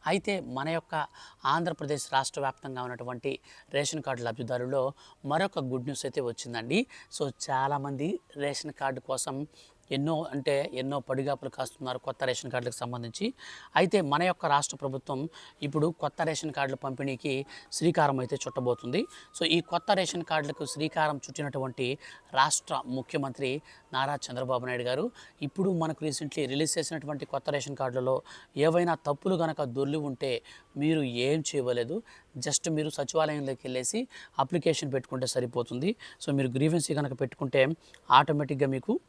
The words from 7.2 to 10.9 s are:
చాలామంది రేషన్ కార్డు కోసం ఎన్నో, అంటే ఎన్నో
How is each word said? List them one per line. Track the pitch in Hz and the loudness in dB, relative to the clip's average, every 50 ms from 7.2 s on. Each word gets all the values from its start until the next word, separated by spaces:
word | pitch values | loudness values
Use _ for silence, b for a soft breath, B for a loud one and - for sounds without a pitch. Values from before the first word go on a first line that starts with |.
| 151 139 123 _ - - | -4 -4 -4 _ -2 0
చాలామంది | 139 131 135 139 147 143 135 139 139 131 139 170 226 - _ _ - 147 143 | 2 2 4 2 2 0 -2 -4 -4 -2 -2 -2 -2 -4 _ _ -8 -4 -2
రేషన్ | 143 143 - - 151 - - | -2 -2 -4 -6 -8 -8 -4
కార్డు | 139 135 135 131 - - | -2 -2 -2 -4 -4 -4
కోసం | 127 127 - - 135 135 147 147 B B B B B B B _ 139 | -4 -4 -2 -4 -4 -6 -6 -8 B B B B B B B _ -2
ఎన్నో, | 135 143 156 165 156 165 - - | 0 2 2 0 0 -2 -4 -4
అంటే | 143 131 156 143 139 143 - 120 127 | -2 0 2 2 2 2 0 -2 -4
ఎన్నో | 131 135 | -4 -2